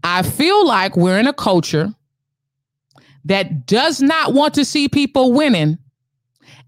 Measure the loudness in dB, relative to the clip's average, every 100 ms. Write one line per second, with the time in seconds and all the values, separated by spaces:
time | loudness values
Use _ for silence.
0 | -4 -2 -4 -2 0 2 2 0 0 0
1 | 0 2 0 0 0 0 0 -4 -4 -8
2 | _ _ _ _ _ _ _ _ _ _
3 | _ _ -4 -4 -2 -6 -2 0 0 0
4 | 0 0 0 0 0 0 -2 -2 0 0
5 | 0 0 2 2 2 2 0 -2 -8 _
6 | _ _ _ _ _ -20